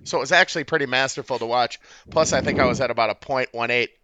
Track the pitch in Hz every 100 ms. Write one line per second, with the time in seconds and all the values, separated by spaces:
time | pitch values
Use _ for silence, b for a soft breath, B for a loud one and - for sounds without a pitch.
0 | - 170 131 170 185 170 143 160 131 127
1 | 135 - - 120 113 120 120 - B B
2 | B 160 156 139 139 143 131 117 127 117
3 | 110 101 - 131 127 117 117 123 117 _